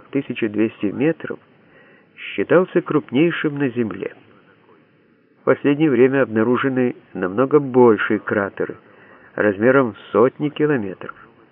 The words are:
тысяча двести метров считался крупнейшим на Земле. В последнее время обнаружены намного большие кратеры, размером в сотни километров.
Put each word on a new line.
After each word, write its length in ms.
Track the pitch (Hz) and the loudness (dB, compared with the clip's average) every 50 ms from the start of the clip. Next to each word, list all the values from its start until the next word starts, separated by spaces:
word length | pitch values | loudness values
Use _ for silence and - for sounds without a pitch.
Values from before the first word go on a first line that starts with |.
| - _ | -16 _
тысяча 360 | - 139 139 - 123 - 117 104 | -6 -6 -6 -6 -6 -6 -6 -4
двести 380 | 104 107 113 107 - - 110 | -2 -2 -2 -2 -2 -4 -6
метров 520 | 98 92 107 139 160 160 - - - - - _ _ _ _ _ _ _ _ _ _ _ _ _ _ _ | -6 -4 -2 -2 -2 -2 -4 -8 -14 -14 -16 _ _ _ _ _ _ _ _ _ _ _ _ _ _ _
считался 640 | - - - - 98 95 - 143 175 185 - - 175 | -20 -18 -10 -6 -6 -2 2 2 2 2 2 -2 -2
крупнейшим 760 | - - 143 147 - - 117 135 170 175 156 - - 156 143 143 | -2 0 -2 -2 -2 -2 0 0 0 0 0 -2 -6 -6 -4 -4
на 100 | 143 127 | -4 -4
Земле. 460 | 110 120 117 101 - 95 - - - - _ _ _ _ _ _ _ _ _ _ _ _ _ _ _ _ _ _ _ _ _ _ _ _ | -2 -4 -4 -4 -6 -8 -10 -12 -12 -14 _ _ _ _ _ _ _ _ _ _ _ _ _ _ _ _ _ _ _ _ _ _ _ _
В 20 | _ | _
последнее 460 | 127 131 - - 139 147 143 160 151 | -2 -2 0 0 0 0 2 2 2
время 320 | 123 113 131 131 135 139 | 4 4 4 4 4 0
обнаружены 760 | 123 110 107 110 110 120 123 110 120 139 127 131 123 123 - - - _ | 0 0 0 0 2 2 0 0 0 -2 -2 0 -2 -2 -4 -8 -16 _
намного 480 | - 95 92 90 98 113 131 135 147 147 | -8 -6 -6 -2 0 -2 0 2 2 0
большие 580 | 143 131 120 127 123 117 107 98 - - 110 98 | 0 2 4 6 6 6 6 4 0 -2 -2 -4
кратеры, 580 | - - 107 104 101 95 - - 87 - - - _ _ - - - - - - - - - | -4 -4 -4 -2 -4 -4 -6 -6 -8 -8 -8 -14 _ _ -20 -20 -20 -20 -20 -20 -20 -10 -4
размером 580 | - 101 104 95 98 113 131 131 139 131 110 | 0 0 0 0 2 2 4 4 4 2 0
в 60 | 95 - - - | -4 -10 -12 -2
сотни 380 | - 98 117 127 - - 147 143 | 2 2 2 2 2 -2 -6 -6
километров. 680 | - - 151 151 147 120 101 95 90 - - - - - - - _ _ _ _ | -2 -2 -2 0 0 -2 -4 -6 -10 -12 -14 -18 -18 -20 -20 -20 _ _ _ _